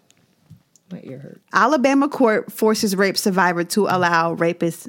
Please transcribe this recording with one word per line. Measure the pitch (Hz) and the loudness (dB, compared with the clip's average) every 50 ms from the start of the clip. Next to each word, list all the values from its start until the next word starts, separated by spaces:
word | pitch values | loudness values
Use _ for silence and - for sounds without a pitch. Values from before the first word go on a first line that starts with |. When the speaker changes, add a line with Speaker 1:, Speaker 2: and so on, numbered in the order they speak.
| _ _ _ _ _ _ _ _ _ _ - _ _ _ _ _ _ _ | _ _ _ _ _ _ _ _ _ _ -20 _ _ _ _ _ _ _
Speaker 1:
My | 180 - - | -18 -16 -16
ear | - 131 143 | -16 -18 -16
hurt. | 139 - - - _ _ | -18 -20 -20 -20 _ _
Speaker 2:
Alabama | - 185 214 247 311 269 240 269 277 277 277 294 | 0 2 2 4 2 2 2 2 2 2 0 0
court | - - 262 220 214 - - - | 0 2 2 2 2 0 -2 -6
forces | - - 220 214 220 214 - 202 190 | -4 -2 0 0 2 0 -2 -2 0
rape | 180 202 190 - | 0 0 0 0
survivor | - - 214 180 190 175 180 175 170 170 | -2 -2 0 2 2 2 2 2 -2 -4
to | 170 - 220 196 | -2 0 0 0
allow | - 180 180 180 170 170 165 165 170 | 2 0 0 2 2 2 2 0 0
rapist | 165 170 170 170 170 - 175 165 160 - - | -2 0 -2 -2 0 -2 -4 -4 -4 -6 -16